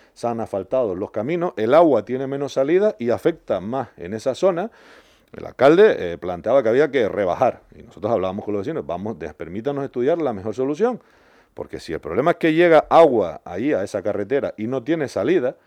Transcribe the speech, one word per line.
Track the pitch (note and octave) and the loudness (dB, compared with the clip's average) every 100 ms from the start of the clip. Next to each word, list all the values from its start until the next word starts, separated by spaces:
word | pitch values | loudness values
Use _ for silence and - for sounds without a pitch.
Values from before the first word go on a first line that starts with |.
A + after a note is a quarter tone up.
| _ | _
se | - A#2+ | -8 -6
han | A#2 | -4
asfaltado | A2 G2 F#2 C3 A2+ | -4 -6 -4 -2 -2
los | F2+ G2+ | -4 -6
caminos, | A2 A#2+ E3+ F3 - | -6 -4 -4 -4 -4
el | A2 | 2
agua | D3+ E3 A2+ G2+ | 6 6 4 0
tiene | B2+ C3+ | -6 -6
menos | C#3 C#3 | -6 -4
salida | C3+ C#3 F#3 G#3+ - | -2 2 2 0 -2
y | A#2+ | -2
afecta | A2+ E3 E3 - G2 | 0 0 -2 -4 -6
más | G2 C3 A#2 - | -4 -8 -8 -12
en | G#2+ | -10
esa | G#2+ C3 A#2+ | -6 -6 0
zona. | F#3+ E3 A3+ _ - - _ _ _ | 0 0 -4 _ -20 -20 _ _ _
El | - - | -16 -12
alcalde, | - C#3 F3 G#3+ - F2 | 4 6 8 6 4 -4
eh, | E2+ | -6
planteaba | F2+ F2 G2+ C3+ | -6 -4 0 2
que | A2+ | 4
había | B2+ D3+ | 2 2
que | C3 G2 | 2 0
rebajar, | G2 F#2 E2+ A#2+ - _ E2 | 0 0 2 0 0 _ -20
y | |
nosotros | D2+ - G#2 | -20 -8 -2
hablábamos | G#2+ F#2 G2+ G#2 | -2 -2 -6 -6
con | |
los | G#2 | -6
vecinos, | A2+ D#3 D2 | -6 -8 -8
"Vamos, | F2 G#2 D#2 | -8 -8 -10
des-, | D#2 | -12
permítanos | - D#2+ G2 B2 C#3 | -12 -12 -8 -6 -6
estudiar | C#3 B2 B2+ E3+ | -6 -2 0 0
la | C#3+ | -2
mejor | G2+ G#2+ | -6 -6
solución", | G#2 C3 D3+ A#3 A3+ _ _ _ _ _ - | -4 -4 -2 -2 -4 _ _ _ _ _ -16
porque | - D#2 | -14 -14
si | - | -10
el | D#2 | -10
problema | D#2 F#2 D#3+ | -4 -2 0
es | - | 0
que | E3 | 0
llega | D#3+ F3 D#3+ - | 4 6 6 6
agua | D3+ D#3+ A#2 E2+ D2 | 6 6 4 0 -6
ahí | - F2+ C#3 | -10 -6 -2
a | G#2+ | -2
esa | G#2 G2+ | -2 -4
carretera | G2+ G2 G2 C3+ F#2 - | -4 -4 -2 -2 -4 -6
y | A2 | -6
no | C3 | -4
tiene | A#2+ E3 C3 | -4 -4 -2
salida, | G2 A#2 F3+ B2 - | -2 0 2 0 -6